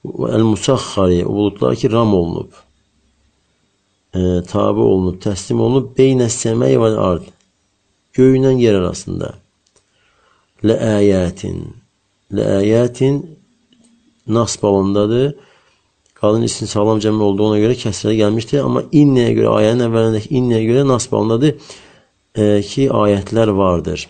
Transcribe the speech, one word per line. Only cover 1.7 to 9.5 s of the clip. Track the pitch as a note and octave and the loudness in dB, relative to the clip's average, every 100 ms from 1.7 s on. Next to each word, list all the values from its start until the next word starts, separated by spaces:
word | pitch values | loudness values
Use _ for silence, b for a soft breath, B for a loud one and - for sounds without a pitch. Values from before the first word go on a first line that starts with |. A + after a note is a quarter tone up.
| B2 | 0
ki, | C3+ | 0
ram | A2+ A2+ G2 | 0 2 2
olunub. | E2 E2 - - _ _ _ _ _ _ _ _ _ _ _ _ _ _ _ | 0 -6 -10 -18 _ _ _ _ _ _ _ _ _ _ _ _ _ _ _
E, | F#2+ F#2 F2+ F2+ | -2 0 -2 -2
tabe | G2+ G#2 G#2 | -2 0 2
olunub, | A#2 F#2+ F#2 F#2 | 2 2 0 -4
təslim | G#2+ G2 - A#2+ | -6 -6 -4 -2
olunub, | A2+ C3+ A2+ - | 0 0 -2 2
beynə | C3+ C3 A#2+ | 2 2 0
səməy | - A#2 A2+ C3 C3 | -2 -2 0 2 2
və | A2+ G#2+ | 2 0
ard. | G#2 E2+ - _ _ _ _ _ _ _ _ - | -2 -2 -6 _ _ _ _ _ _ _ _ 2
Göylə | C3 C3 C3+ C3 | 4 4 2 2
yer | A#2 G2+ | 2 2
arasında. | F2 E2+ - F2+ E2+ - _ | 0 -6 -10 -8 -8 -12 _